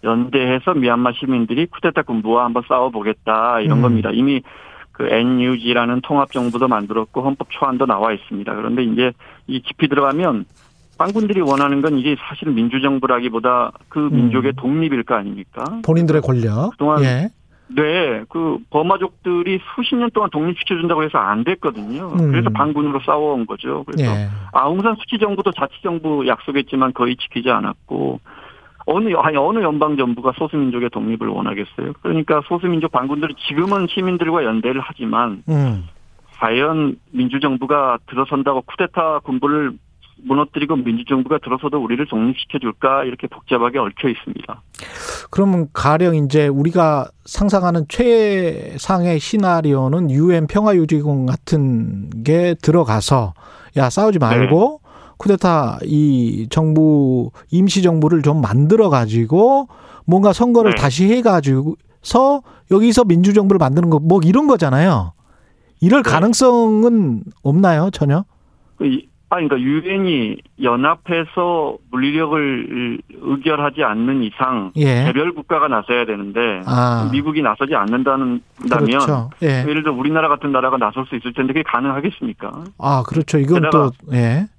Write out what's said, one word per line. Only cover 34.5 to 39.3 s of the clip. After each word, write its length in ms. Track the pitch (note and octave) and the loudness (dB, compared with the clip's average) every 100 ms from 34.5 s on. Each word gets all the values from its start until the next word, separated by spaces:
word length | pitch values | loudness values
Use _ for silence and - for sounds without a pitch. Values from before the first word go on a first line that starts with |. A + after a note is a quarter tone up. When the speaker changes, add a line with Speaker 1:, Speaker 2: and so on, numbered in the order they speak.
| A2 A#2 C3 | -2 -2 -4
Speaker 1:
하지만 600 | C3+ - A2+ A2 A#2+ G2 - | -8 -10 -4 -2 -2 -4 -2
Speaker 2:
음. 380 | D3+ C3+ G2+ E2+ - - - _ - | 0 0 -2 -8 -18 -20 -20 _ -6
Speaker 1:
과연 560 | A2+ A#2+ D3 D#3 D3 - _ | -2 0 0 0 -2 -4 _
민주정부가 880 | B2+ B2+ C#3 D3 B2+ C3 D3 C3+ A#2+ - | -4 -2 -2 -2 -4 -2 0 0 -2 -6
들어선다고 520 | B2+ C3+ C#3+ C3+ C3 | -6 -4 -2 -2 -4
쿠데타 580 | - - F3+ - D#3+ D3+ | -6 -6 -4 -2 -2 -4
군부를 540 | - | -4